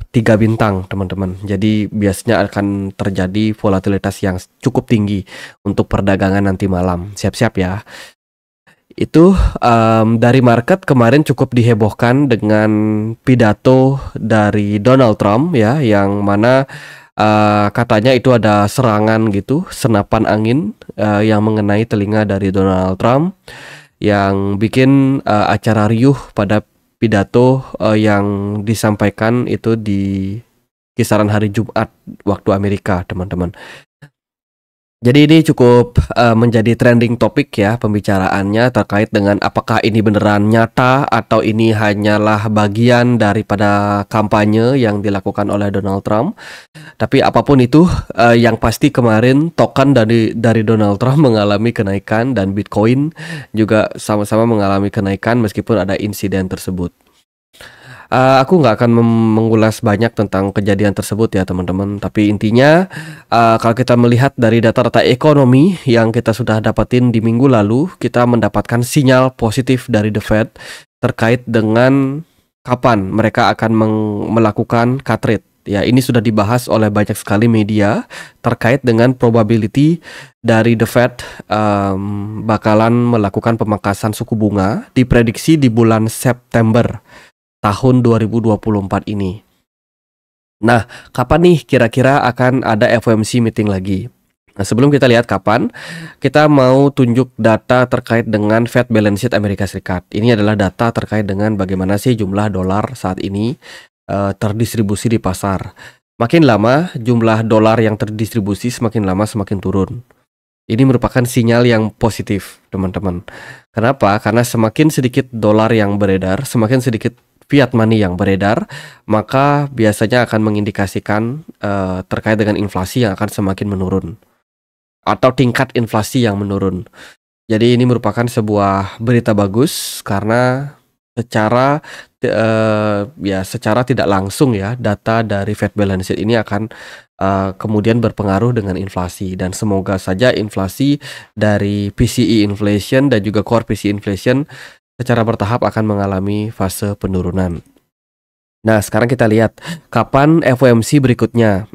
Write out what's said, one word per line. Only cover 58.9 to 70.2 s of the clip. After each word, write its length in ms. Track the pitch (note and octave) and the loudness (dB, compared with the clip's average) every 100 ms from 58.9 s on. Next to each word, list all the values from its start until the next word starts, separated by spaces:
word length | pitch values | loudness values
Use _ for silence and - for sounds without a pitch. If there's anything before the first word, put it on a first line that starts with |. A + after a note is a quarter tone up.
| A#2 | 4
mem-, 320 | A#2 A2+ A2+ | 4 2 2
mengulas 480 | A2 A2+ A2 G#2+ G#2+ | 2 2 2 2 0
banyak 320 | A#2 G#2 A2+ | -2 0 0
tentang 400 | - G2+ F#2+ G2 | -2 -4 -2 -2
kejadian 400 | G2+ G2+ G2 G#2 | -2 -2 0 0
tersebut, 320 | F#2+ G2+ G#2 A2+ | -2 -4 -2 -2
ya, 160 | G2 | -2
teman-teman. 560 | F#2 F#2 F2+ F#2 G2+ G2+ | -2 -4 -4 -4 -4 -6
Tapi 320 | F#2+ - G#2 | -6 0 0
intinya, 560 | G#2 G#2+ A#2 C#3 E3 F#3+ - D#3+ D#3 - | 0 0 4 4 4 0 -6 -16 -18 -2
eh, 300 | A2 A#2 A2+ | 2 2 2
kalau 160 | A#2 | 0
kita 240 | A#2 B2+ B2 | 0 2 2
melihat 320 | A#2+ A#2 C3+ - | 4 4 2 0
dari 240 | A2+ A#2 | 2 2
data-data 400 | A2 G#2+ A#2 A2+ | 2 2 0 2
ekonomi 720 | F2 B2 D#3 C#3+ C3 C3 E3+ E3+ | 2 2 4 4 4 4 4 0
yang 320 | - A#2 A2+ | 0 2 2
kita 160 | A#2 A2+ | 0 -2
sudah 320 | A2 A#2 A2 | -2 -2 -2
dapetin 480 | A2 A2 G#2+ B2 B2 | 0 -2 0 0 2
di 80 | A2+ | 2
minggu 320 | A2 A#2 C#3 | 0 2 4
lalu, 400 | A#2+ G2+ A#2+ F#3 - | 4 2 0 -2 -4
kita 240 | A#2+ A#2+ | -4 0
mendapatkan 640 | A#2+ A#2+ G#2 G#2 - A#2 A#2+ | 2 2 0 -2 -2 -2 0
sinyal 480 | - C3 B2+ C3 | 2 4 4 2
positif 560 | - A2+ A2 B2+ B2+ - | 0 -2 -2 -2 -2 -2
dari 240 | A2+ G#2+ | -2 0
The 80 | G#2+ | -4